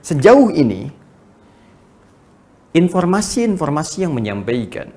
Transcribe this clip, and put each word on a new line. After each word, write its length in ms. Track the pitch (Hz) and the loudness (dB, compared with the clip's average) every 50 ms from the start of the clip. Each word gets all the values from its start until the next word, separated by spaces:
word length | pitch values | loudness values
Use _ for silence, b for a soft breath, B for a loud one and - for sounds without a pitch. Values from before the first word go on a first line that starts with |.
| - | -8
sejauh 480 | - 165 135 131 214 254 285 254 208 - | -6 0 4 6 8 8 8 6 4 2
ini, 320 | - 127 110 92 92 117 147 - - - _ _ _ _ _ _ _ b b b b b b b b _ _ _ _ _ _ _ _ _ _ _ _ _ _ _ _ _ _ - | 2 0 0 -2 -4 -10 -14 -16 -18 -20 _ _ _ _ _ _ _ b b b b b b b b _ _ _ _ _ _ _ _ _ _ _ _ _ _ _ _ _ _ 0
informasi-informasi 1300 | 165 180 175 190 185 175 175 185 208 208 - - 240 233 220 190 180 156 143 147 151 156 - - 190 185 | 0 2 2 0 0 0 0 0 -2 -2 -4 -4 -2 -2 -2 -2 -2 -4 -4 -2 -4 -4 -6 -6 -6 -4
yang 80 | 165 139 | -4 -4
menyampaikan 800 | 120 107 107 101 101 98 117 120 123 107 - - - - 53 - | -4 -4 -6 -6 -6 -6 -4 -4 -4 -4 -8 -10 -12 -14 -14 -18